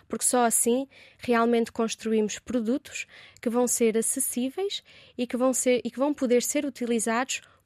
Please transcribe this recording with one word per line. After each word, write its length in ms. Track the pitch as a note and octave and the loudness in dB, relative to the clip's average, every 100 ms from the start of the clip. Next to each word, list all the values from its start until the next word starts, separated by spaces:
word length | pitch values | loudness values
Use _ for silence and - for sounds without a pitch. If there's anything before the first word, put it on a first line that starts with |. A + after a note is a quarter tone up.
| _ | _
porque 160 | A3 | -4
só 180 | - B3 | 0 2
assim 440 | A#3 A3+ A#3 B3 C#4 - - _ | 4 2 2 0 -2 -12 -20 _
realmente 540 | - A#3 A#3 A#3 A3+ | 0 2 4 2 0
construímos 640 | - A3+ - A3 A3 G#3+ - | -2 -4 -4 0 0 0 -4
produtos 720 | - A#3+ G#3+ C#4 - - - - - - | -4 -2 0 -2 -4 -12 -14 -18 -20 -8
que 80 | A#3+ | -4
vão 160 | A#3+ | 0
ser 320 | B3 - A3+ A3 | 0 2 2 2
acessíveis 840 | A3 C4 - B3 C4 F#4 G4 - - - - - | -2 -2 -4 -2 -4 -4 -6 -6 -12 -20 -16 -8
e 80 | |
que 120 | A#3+ A#3 | -4 0
vão 160 | C4 | 0
ser, 260 | B3 B3+ B3 | 2 2 2
e 40 | A#3 | 0
que 80 | A#3+ | -2
vão 160 | C#4+ | -2
poder 300 | C#4+ B3 A#3+ | 0 2 2
ser 220 | - D4 | 2 -2
utilizados 760 | C#4+ - A#3+ A#3 A3+ A3+ C4 - - _ | -2 -4 -2 0 0 -2 -2 -6 -10 _